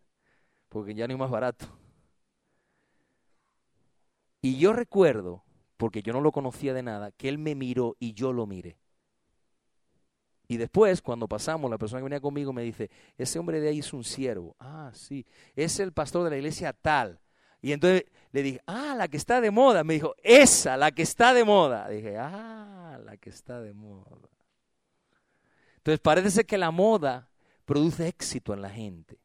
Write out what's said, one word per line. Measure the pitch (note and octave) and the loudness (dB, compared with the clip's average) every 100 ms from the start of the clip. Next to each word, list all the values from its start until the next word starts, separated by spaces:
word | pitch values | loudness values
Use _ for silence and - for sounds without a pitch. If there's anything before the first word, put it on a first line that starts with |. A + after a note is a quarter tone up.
| _ _ _ _ _ _ _ | _ _ _ _ _ _ _
porque | G#2+ G2+ | -12 -10
ya | G#2+ A#2 | -8 -8
no | |
hay | C3 | -6
más | C3 | -4
barato. | A2 B2 - - - _ _ _ _ _ _ _ _ _ _ _ _ _ _ _ _ _ _ _ _ _ _ _ _ _ _ | -4 -4 -6 -14 -20 _ _ _ _ _ _ _ _ _ _ _ _ _ _ _ _ _ _ _ _ _ _ _ _ _ _
Y | C3 C3 | -4 2
yo | F#3 | 2
recuerdo, | A3+ A#3+ G3 E3+ A2+ F2+ F2+ _ _ _ - | 2 -2 4 4 2 -6 -12 _ _ _ -6
porque | A2+ G#2+ | -6 -6
yo | G2+ | -6
no | B2 | 0
lo | D3 | 0
conocía | C#3+ C3 - C#3 | 0 -6 -6 -8
de | B2+ | -6
nada, | B2 G#2 G#2 | -8 -10 -12
que | - C3+ | -10 -8
él | D3 | -6
me | D#3 | -6
miró | C#3+ B2+ B2 A#2+ - | -6 -6 -4 -4 -4
y | A#2 | -10
yo | G#2 C3 | -6 -4
lo | B2 G#2 | -4 -6
miré. | F#2+ F2 - _ _ _ _ _ _ _ _ _ _ _ _ _ _ _ _ - | -10 -14 -20 _ _ _ _ _ _ _ _ _ _ _ _ _ _ _ _ -8
Y | A#2+ | -6
después, | A#2 F#3 G#3+ F#3 | -2 4 4 4
cuando | - A#2 A2 | -2 -8 -6
pasamos, | G#2+ - D#3+ C3+ | -6 -6 -6 -4
la | A2 | -6
persona | A2 B2+ | -6 -8
que | |
venía | C3+ C#3+ | -8 -6
conmigo | C#3+ C#3+ C#3 | -6 -6 -6
me | B2 | -6
dice, | A#2 A2+ G#2 _ _ - | -8 -8 -10 _ _ -10
"Ese | C3+ E3 | -8 -6
hombre | F3 D#3+ | -4 -2
de | D3+ | -2
ahí | D3+ | -4
es | D3 | -6
un | C#3 | -10
siervo". | A#2 - C3 G2 E2+ - | -10 -6 -6 -6 -10 -18
"Ah, | B2+ D#3 C#3 | -20 -18 -18
sí, | G#2+ - C#3 - _ _ - | -20 -14 -14 -14 _ _ -6
es | E3 - | -4 -2
el | F#3+ | -4
pastor | E3 D3 F3 | -4 -4 -2
de | E3+ | -2
la | C#3 | -4
iglesia | D3 D3+ E3+ | -6 -6 -8
tal". | - D#3 D3 G#2+ E2+ _ _ _ _ | -4 0 0 0 -8 _ _ _ _
Y | B2+ | -6
entonces | D3 F3 F#3 - _ _ | 0 4 2 0 _ _
le | C3+ | -4
dije, | C#3 - - | -4 -6 -10
"Ah, | G#3+ D4 B3+ | -10 -6 -6
la | F3 | -4
que | D3 | -4
está | - B3 | 0 2
de | A3 | 2
moda". | G#3 C4+ G3 | 6 6 6
Me | D#3 | 4
dijo, | D#3 D3+ - | 0 -2 0
"Esa, | G3+ B3+ C#4 - D3 C3 | 8 10 10 6 2 2
la | D3+ | 0
que | D3+ | 2
está | D#3 - A#3 | -2 4 6
de | B3 | 6
moda". | G#3+ G3+ D3+ A2+ G#2+ | 6 6 6 2 -6
Dije, | G#2+ G#2+ G#2 | -8 -8 -8
"Ah, | C#3 G3 A3+ A3 G#3 F#3+ E3+ B2+ | -8 -10 -16 -18 -20 -20 -20 -20
la | G#2+ G#2 | -20 -20
que | - | -20
está | - - B2 | -20 -16 -16
de | G#2+ | -16
moda". | G2+ G#2+ G2 F#2+ - _ _ _ _ _ _ _ _ _ _ _ _ _ _ _ _ | -18 -20 -20 -20 -20 _ _ _ _ _ _ _ _ _ _ _ _ _ _ _ _
Entonces | - D#3 | -2 0
parece | D#3+ D#3+ G3 | 4 4 4
ser | F#3 A3 | 2 0
que | G3+ | 0
la | E3+ | 0
moda | E3 G#3 A3 C#3+ B2+ - _ _ _ | 2 4 4 0 -4 -10 _ _ _
produce | - C#3+ D#3+ - D#3+ | -2 2 2 0 -6
éxito | - - B2 - | -6 -8 -8 -8
en | G2+ | -8
la | G2 | -10
gente. | G#2 G#2+ E2+ D#2+ - | -12 -14 -14 -20 -20